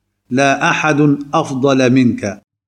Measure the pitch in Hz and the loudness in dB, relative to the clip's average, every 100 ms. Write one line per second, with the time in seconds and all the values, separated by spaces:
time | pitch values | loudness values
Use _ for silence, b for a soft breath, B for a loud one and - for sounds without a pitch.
0 | _ _ _ 123 139 135 156 151 156 143 | _ _ _ -2 0 0 -2 -2 0 2
1 | 151 143 - 165 143 135 139 135 127 131 | 2 0 -2 -4 -4 -2 0 2 2 2
2 | 123 104 104 95 _ _ | 2 0 -6 -10 _ _